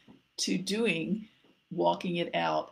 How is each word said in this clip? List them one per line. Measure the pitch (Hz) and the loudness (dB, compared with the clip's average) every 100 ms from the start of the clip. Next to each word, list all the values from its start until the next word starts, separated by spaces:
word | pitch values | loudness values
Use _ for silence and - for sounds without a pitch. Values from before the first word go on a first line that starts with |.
| - | -20
<laughs> | - _ - | -20 _ -4
to | - 185 | -2 -2
doing, | 190 208 226 165 160 214 - _ _ _ _ | 0 0 2 2 0 -4 -4 _ _ _ _
walking | 165 170 175 190 170 | 0 0 2 0 -2
it | 165 | 0
out | 170 165 156 - | 0 2 0 -2